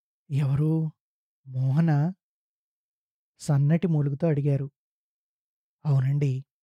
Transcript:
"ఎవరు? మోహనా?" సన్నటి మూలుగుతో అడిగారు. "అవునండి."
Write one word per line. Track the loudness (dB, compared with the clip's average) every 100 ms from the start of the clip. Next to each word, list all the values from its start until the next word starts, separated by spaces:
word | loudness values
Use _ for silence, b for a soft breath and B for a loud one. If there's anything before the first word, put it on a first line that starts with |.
| _ _ -6
"ఎవరు? | -2 0 0 0 0 -2 -8 _ _ _ _ -10
మోహనా?" | -4 0 2 2 2 0 -4 _ _ _ _ _ _ _ _ _ _ _ _
సన్నటి | -2 0 2 2 2
మూలుగుతో | 0 -2 -2 -2
అడిగారు. | 0 0 -2 -4 _ _ _ _ _ _ _ _ _ _ _ 0
"అవునండి." | 2 2 0 0 -2 -8 _